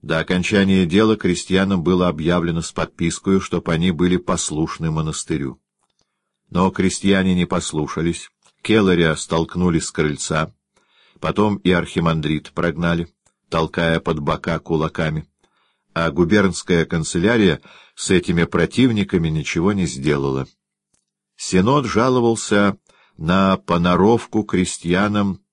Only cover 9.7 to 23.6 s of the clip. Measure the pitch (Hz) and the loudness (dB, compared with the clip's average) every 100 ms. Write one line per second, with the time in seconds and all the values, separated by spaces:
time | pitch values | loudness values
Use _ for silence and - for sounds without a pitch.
9.7 | 82 - - 78 73 - 80 - _ _ | 0 -2 -2 -2 -2 -4 -4 -4 _ _
10.7 | _ _ _ _ _ 78 82 107 101 - | _ _ _ _ _ -6 0 0 2 2
11.7 | 90 78 - 82 80 76 78 - - 85 | 0 0 -2 0 0 -2 -4 -4 -4 -4
12.7 | 78 85 85 82 _ _ _ _ 82 80 | -2 -2 -2 -4 _ _ _ _ -4 -2
13.7 | - 85 82 - 80 73 78 - 82 - | -2 0 0 -2 -4 -2 -4 -4 -6 -2
14.7 | 82 78 - 82 78 76 _ _ _ _ | -2 -2 -4 -4 -4 -10 _ _ _ _
15.7 | _ _ - 82 73 85 104 98 87 - | _ _ -4 -4 0 2 4 2 -2 -2
16.7 | 87 80 87 78 87 92 120 98 73 - | 0 0 -2 -4 -2 0 4 2 0 -6
17.7 | - - - - 92 - 85 85 87 85 | -20 -20 -12 0 0 2 0 0 0 0
18.7 | - 127 110 98 92 82 78 71 - 90 | 2 2 2 0 0 0 -2 -4 -2 0
19.7 | 104 85 65 71 73 69 67 67 _ _ | 0 -2 -4 -2 0 -2 -4 -6 _ _
20.7 | _ _ _ _ _ _ _ - 92 101 | _ _ _ _ _ _ _ -2 2 4
21.7 | 143 120 92 127 127 117 113 - 104 101 | 2 2 0 2 2 2 0 0 2 2
22.7 | 98 _ _ _ - 80 92 95 92 | 0 _ _ _ -8 0 2 4 2